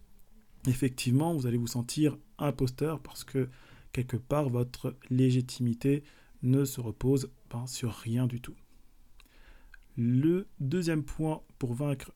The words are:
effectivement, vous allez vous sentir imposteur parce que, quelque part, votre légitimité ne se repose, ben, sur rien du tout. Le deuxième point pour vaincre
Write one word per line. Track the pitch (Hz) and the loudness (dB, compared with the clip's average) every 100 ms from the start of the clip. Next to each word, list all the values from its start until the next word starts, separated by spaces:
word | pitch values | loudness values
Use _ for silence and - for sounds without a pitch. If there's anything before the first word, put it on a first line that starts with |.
| - - - - - - - | -20 -20 -20 -20 -20 -4 0
effectivement, | 127 135 127 123 127 165 | 2 0 -2 2 2 2
vous | 165 127 | 0 0
allez | 120 | 0
vous | 117 | -2
sentir | 123 120 - 151 - - - | -4 -4 0 0 0 -10 -4
imposteur | 147 135 131 - 147 165 | -2 0 -2 0 -4 -4
parce | - - | -10 -14
que, | - 135 127 - - - - | -6 -2 -2 -6 -20 -20 -10
quelque | - 127 117 | -6 -2 -4
part, | - 143 143 | 0 0 2
votre | 120 123 - 131 - - | 0 -2 -4 -8 -8 -2
légitimité | 127 131 127 123 - 123 117 139 143 - - - - | 4 4 4 0 -2 -2 0 2 0 -2 -20 -20 -4
ne | 127 135 | 2 4
se | 139 - | 4 -2
repose, | 120 104 127 135 131 - - | -8 -2 2 2 0 -12 -12
ben, | 120 123 | -10 -8
sur | - 120 | -6 -6
rien | 101 113 117 127 | -6 -2 0 0
du | 123 | -2
tout. | - - - - - - - - - - - - - - - - | -10 -16 -20 -20 -20 -20 -20 -20 -20 -20 -20 -20 -20 -20 -12 -2
Le | 117 127 151 180 202 - | 2 4 4 2 0 -6
deuxième | 135 175 165 156 | -2 0 2 0
point | - - 156 156 - - | -2 -2 -2 -4 -8 -6
pour | 123 | -4
vaincre | 117 147 135 - | -2 -2 -2 -6